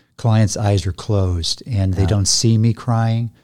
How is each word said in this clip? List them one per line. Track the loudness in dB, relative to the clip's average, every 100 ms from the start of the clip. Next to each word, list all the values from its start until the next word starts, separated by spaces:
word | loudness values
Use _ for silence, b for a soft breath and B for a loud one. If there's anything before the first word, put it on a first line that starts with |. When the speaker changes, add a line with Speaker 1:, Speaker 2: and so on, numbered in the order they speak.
| b -4
Speaker 1:
clients' | 0 2 2 0
eyes | 0 0 -2
are |
closed | -6 -2 0 0 -2 -4 -8 -4
and | -2 0
they | 0
Speaker 2:
Yeah. | 2
Speaker 1:
don't | 2 0
see | 0 2 2
me | 2
crying. | 0 -2 0 0 -2 -4 -10